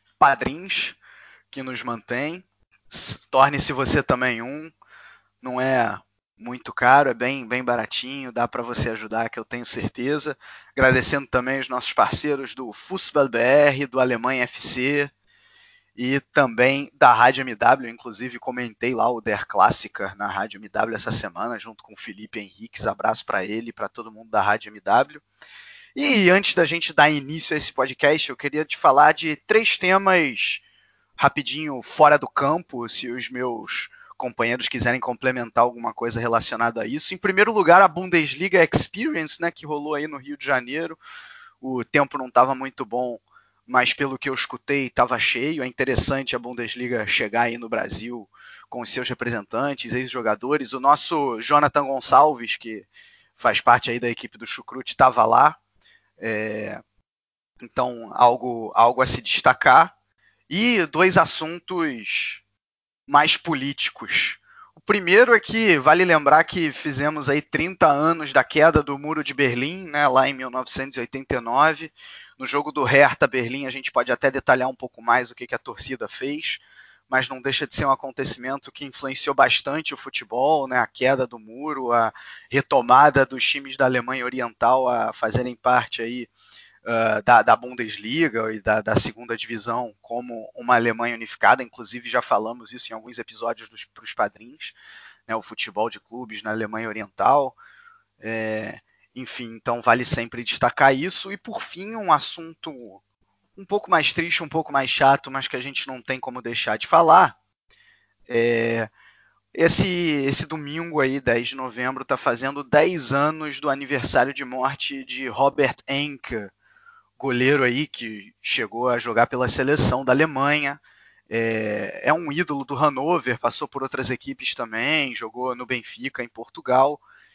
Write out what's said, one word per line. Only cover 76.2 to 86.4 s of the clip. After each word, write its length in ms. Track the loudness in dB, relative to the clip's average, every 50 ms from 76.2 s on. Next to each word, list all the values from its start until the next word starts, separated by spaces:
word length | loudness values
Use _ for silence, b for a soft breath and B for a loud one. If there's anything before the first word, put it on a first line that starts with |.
| -8 -8 -8 -6 -6 -8 -8 -8 b b b b b b b b b b
mas 220 | 0 0 0 -2
não 120 | -6 -8
deixa 240 | -6 -4 -4 -4 -4
de 80 | -4 -4
ser 120 | -2 0
um 60 | 0
acontecimento 800 | 0 -2 -2 -10 -8 -6 -4 -4 -4 -6 -6 -8 -8 -8 -10 -14 -16
que 100 | -14 -14
influenciou 500 | -14 -12 -10 -10 -8 -8 -6 -4 -2 4
bastante 600 | 4 4 6 4 2 -2 -2 -6 -6 -6 -6 -8
o 40 | -10
futebol, 680 | -12 -10 -10 -10 -10 -8 -6 -2 0 0 0 0 0 -2
né, 120 | 0 0
a 80 | 0 -2
queda 380 | -2 -2 0 0 2 0 -2
do 140 | -4 -8 -14
muro, 540 | -20 -18 -16 -12 -10 -8 -8 -6 -2 0 2
a 200 | 2 2 2 -2 B B B B B B B
retomada 760 | -2 -2 0 2 2 2 4 6 8 8 8 8 6 4 2
dos 200 | 2 0 -2 0
times 320 | 0 0 -2 -4 -8 -2 0
da 80 | 0
Alemanha 400 | 2 2 0 -2 -4 -6 -6 -6
Oriental 640 | -6 -6 -6 -8 -8 -4 0 2 4 4 4 2 0
a 240 | 0 0 -2 -4 -4
fazerem 420 | -4 -4 -2 -2 -2 -2 -4 -6
parte 460 | -4 0 2 2 2 2 0 -6 -8
aí, 260 | -8 -8 -8 -10 -12 -14 _ B